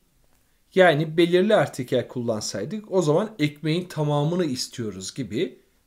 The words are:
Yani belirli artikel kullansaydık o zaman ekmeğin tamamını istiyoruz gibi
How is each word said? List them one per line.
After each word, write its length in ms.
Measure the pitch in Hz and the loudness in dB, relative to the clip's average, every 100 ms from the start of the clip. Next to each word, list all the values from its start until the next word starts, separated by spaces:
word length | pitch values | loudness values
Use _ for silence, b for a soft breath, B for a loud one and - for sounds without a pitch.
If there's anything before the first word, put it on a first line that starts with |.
| _ _ _ _ _ _ _ | _ _ _ _ _ _ _
Yani 420 | 185 180 147 160 160 | 4 6 4 0 2
belirli 380 | 170 175 202 | 4 4 4
artikel 540 | 202 135 - 123 123 117 | 4 2 -4 -2 -2 -2
kullansaydık 840 | 127 117 107 - 107 117 214 208 | -4 -4 -4 -4 -8 -8 -10 -2
o 100 | 190 | 0
zaman 320 | 151 156 214 - | 2 2 0 -2
ekmeğin 500 | 147 - 156 165 180 | -4 -2 -4 -4 -4
tamamını 560 | 151 147 147 147 180 | -4 -2 0 0 0
istiyoruz 680 | 160 127 - - 107 92 95 | -2 -4 -8 -8 -8 -8 -12
gibi 460 | - 107 110 196 - b b | -10 -6 -4 -4 -8 b b